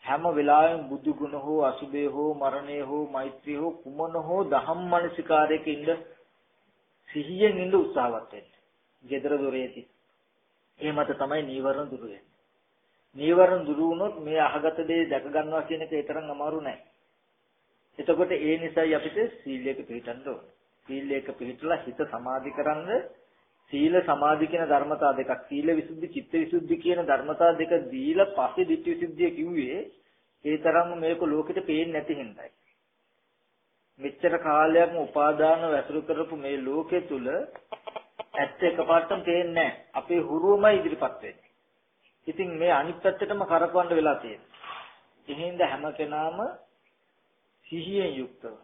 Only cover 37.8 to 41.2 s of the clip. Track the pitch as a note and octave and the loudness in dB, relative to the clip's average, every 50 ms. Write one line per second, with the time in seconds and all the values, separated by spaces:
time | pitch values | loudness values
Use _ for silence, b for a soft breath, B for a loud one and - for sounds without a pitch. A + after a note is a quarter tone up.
37.8 | _ - - G#3+ - _ _ _ - _ _ - C#3+ C#3 - - F#3 F3 E3+ E3+ | _ -14 -14 -14 -16 _ _ _ -18 _ _ -4 -4 -4 -2 0 0 0 2 2
38.8 | D#3+ E3 E3 E3+ E3 - G3+ F#3 D#3+ E3+ E3+ F3 F3+ E3+ E3 E3+ D#3+ C3 - - | 2 4 4 4 4 2 -4 -2 0 0 2 2 2 0 2 0 0 0 -2 -8
39.8 | - _ _ - - - F3 F3 D#3 - D3 D#3+ E3 G3 G3+ G3+ G3+ G#3+ G#3 F#3+ | -16 _ _ -8 -4 0 0 0 0 0 -2 0 4 6 6 8 8 6 6 6
40.8 | E3 D#3+ D3+ - D3 B2+ - - | 2 0 -2 -2 -4 -4 -4 -6